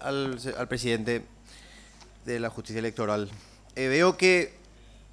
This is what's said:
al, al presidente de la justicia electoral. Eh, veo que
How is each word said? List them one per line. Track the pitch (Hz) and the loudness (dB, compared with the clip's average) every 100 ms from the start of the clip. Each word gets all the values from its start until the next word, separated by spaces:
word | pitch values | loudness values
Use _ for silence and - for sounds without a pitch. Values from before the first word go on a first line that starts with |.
al, | 135 139 135 123 127 120 | -4 -2 -4 -4 -8 -6
al | 123 | -4
presidente | 127 120 117 110 117 - - - - - - - - - - - | -2 0 0 0 -2 -4 -20 -20 -20 -20 -20 -20 -20 -20 -16 -6
de | 120 | -4
la | 113 | -4
justicia | 117 107 110 | -6 -8 -4
electoral. | 113 107 107 104 101 104 - - - 127 | -4 -2 0 0 -2 -10 -20 -20 -14 -4
Eh, | 131 | 0
veo | 143 180 - | 4 4 6
que | 185 180 160 - - - - - - | 6 6 2 -8 -20 -20 -20 -20 -20